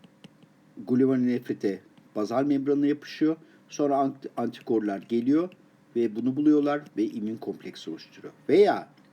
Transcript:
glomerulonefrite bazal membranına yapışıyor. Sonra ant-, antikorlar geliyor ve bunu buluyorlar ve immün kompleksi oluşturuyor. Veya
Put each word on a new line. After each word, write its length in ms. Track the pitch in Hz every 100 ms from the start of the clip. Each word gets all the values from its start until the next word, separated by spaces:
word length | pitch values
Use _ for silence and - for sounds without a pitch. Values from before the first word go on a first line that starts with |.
| - _ - _ - _ _ - 107
glomerulonefrite 920 | 127 131 131 123 120 - - 104 92 - _ - 107
bazal 300 | 107 123 143
membranına 420 | 139 135 143 143
yapışıyor. 480 | 143 - - 156 160 - - -
Sonra 280 | - 147 139
ant-, 320 | 135 - - -
antikorlar 600 | 117 - - 113 104 95
geliyor 520 | - 117 123 151 180 - _ _ _ 120
ve 200 | 117 107
bunu 200 | 123 135
buluyorlar 460 | 151 151 143 147 151 -
ve 80 | 110
immün 320 | 120 107 113
kompleksi 520 | - - 92 - -
oluşturuyor. 440 | 80 - - 147 - -
Veya 400 | 165 202 110 - _ -